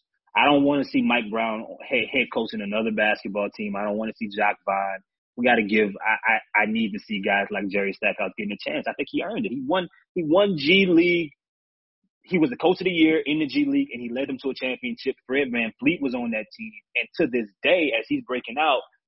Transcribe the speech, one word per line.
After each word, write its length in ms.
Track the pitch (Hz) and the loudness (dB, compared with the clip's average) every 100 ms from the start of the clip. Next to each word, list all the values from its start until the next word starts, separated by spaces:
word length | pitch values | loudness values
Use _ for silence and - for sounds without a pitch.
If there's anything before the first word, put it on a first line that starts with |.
| _ _ _ 110 | _ _ _ 2
I 80 | 131 | 6
don't 180 | 143 139 | 6 4
wanna 180 | 143 | 2
see 180 | 127 139 | 0 0
Mike 280 | 120 120 107 | 2 2 0
Brown 340 | 113 113 110 113 92 - | -2 -2 -4 -8 -14 -4
head, 180 | 127 107 | -2 0
head 160 | 135 117 | -2 -2
coaching 260 | - 113 110 | -2 -4 -4
another 320 | 101 107 113 | -4 -2 -2
basketball 560 | 107 107 101 107 101 101 - | 0 0 0 -4 -4 -4 -4
team. 200 | 104 98 | -8 -4
I 60 | |
don't 120 | 104 104 | -4 -4
wanna 140 | 110 - | -6 -6
see 100 | 107 101 | -6 0
Jock 220 | 104 101 - | 0 0 -2
Vaughn. 340 | 98 98 95 _ _ _ - | -2 -2 -6 _ _ _ -2
We 80 | 123 | 2
gotta 180 | 117 | 4
give, 260 | 101 107 104 95 | 4 2 2 0
I, 580 | 107 110 113 110 - 107 | -2 0 2 0 0 0
I, 40 | |
I 20 | 107 | 0
need 240 | 113 110 | 0 -2
to 80 | 101 | -4
see 220 | - 104 | -8 -4
guys 260 | 101 101 98 | 0 0 0
like 180 | 101 98 | -4 -4
Jerry 240 | 101 98 | -2 -2
Stackhouse 380 | 92 104 95 98 - | -2 -2 -2 -4 -6
getting 140 | 104 | -8
a 180 | 101 143 | -8 -6
chance. 160 | 151 - | -6 -4
I 40 | |
think 140 | - 143 | -6 -6
he 120 | 294 | -4
earned 220 | 185 226 202 | -4 -4 -4
it. 60 | |
He 100 | 143 127 | -4 -2
won, 220 | - 175 _ _ | -2 -2 _ _
he 100 | 180 | -6
won 320 | 151 175 202 165 | 2 4 4 2
G 280 | 139 190 190 | 4 4 6
League. 420 | 165 175 175 156 - _ _ _ _ _ _ _ _ | 6 6 4 0 -8 _ _ _ _ _ _ _ _
He 140 | - 185 | -4 0
was 120 | 151 | 0
the 80 | 120 | 2
coach 240 | 165 180 | 2 2
of 40 | 185 | 0
the 60 | |
year 300 | 170 160 160 143 | 4 4 4 0
in 140 | 151 | -2
the 60 | 147 | 0
G 200 | 143 143 | 0 2
League, 240 | 139 139 | 2 0
and 80 | 120 | -4
he 80 | 120 | -8
led 180 | 120 139 | -6 -4
them 100 | 131 | -4
to 60 | 135 | -6
a 40 | |
championship. 640 | 123 131 123 123 117 131 - - | -4 -4 -6 -6 -6 -6 -6 -2
Fred 200 | 135 135 | -2 0
VanVleet 480 | 120 113 - 139 175 | 0 -2 -2 -2 0
was 140 | 139 123 | -2 -4
on 160 | 120 | -4
that 160 | 110 107 - | -4 -8 -12
team. 140 | 110 - - 123 | -16 -18 -10 -8
And 120 | 113 - | -6 -2
to 100 | 151 | 0
this 200 | 120 107 _ | 0 -4 _
day, 300 | 135 175 147 113 | 2 2 2 -2
as 80 | - | -2
he's 140 | 143 120 | -4 -4
breaking 280 | 123 - 127 | -6 -6 -2
out, 220 | 156 127 - _ | 2 0 -2 _